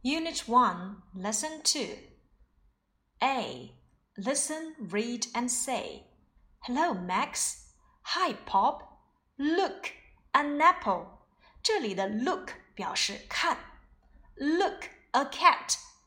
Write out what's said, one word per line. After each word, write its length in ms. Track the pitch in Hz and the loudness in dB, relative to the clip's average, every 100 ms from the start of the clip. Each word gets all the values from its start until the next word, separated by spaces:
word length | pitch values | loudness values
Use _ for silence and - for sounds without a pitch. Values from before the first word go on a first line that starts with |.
| 247 | 0
Unit 400 | 320 330 - - | 0 -2 -6 2
one, 560 | 240 233 175 185 208 - 190 | 4 6 2 -8 -12 -14 -6
Lesson 460 | 196 214 302 311 | -4 -2 -4 -2
two. 340 | - 302 214 - - - _ _ _ _ _ _ _ _ _ _ | 0 0 -2 -8 -16 -20 _ _ _ _ _ _ _ _ _ _
A. 520 | 247 262 170 123 123 - _ _ _ - | 2 2 -2 -8 -14 -20 _ _ _ -6
Listen, 600 | 196 277 - 311 320 311 | -2 -2 -2 -4 -8 -10
read, 480 | 196 202 233 240 - | -4 -2 -2 -4 -4
and 160 | - 247 | -2 -2
say. 540 | - - 240 - 73 - _ _ _ _ _ | -2 -2 -4 -6 -12 -18 _ _ _ _ _
"Hello, 340 | - 247 349 | -4 0 2
Max." 760 | 196 180 185 277 - - - - _ _ _ - | 0 -2 0 0 -2 -4 -4 -16 _ _ _ -6
"Hi, 200 | 370 359 - - | 0 0 -2 0
Pop." 540 | 196 226 294 - - _ _ _ - | 4 4 2 -12 -20 _ _ _ -2
"Look, 540 | 285 339 381 - - - - - _ | 0 2 2 -2 -10 -12 -20 -20 _
an 280 | 277 294 294 | 0 2 4
apple." 460 | 320 370 - 180 170 - _ _ - - | 4 4 0 -2 -4 -18 _ _ -20 -8
这 200 | - 427 | -2 0
里 120 | 233 | 0
的 140 | 185 196 | 0 -2
look 420 | 214 262 370 - - - - | 0 0 0 -4 -14 -16 -8
表 180 | 190 | -4
示 320 | 190 - 202 - | -2 -2 -4 -6
看。 300 | - 339 285 - - - - _ - - - | 0 0 0 -6 -20 -20 -20 _ -20 -20 -6
Look, 540 | 285 330 392 - - - _ | 0 2 0 -2 -12 -16 _
a 140 | - | 0
cat. 500 | 285 - 349 - - - - - | 0 6 6 6 0 -4 -4 -20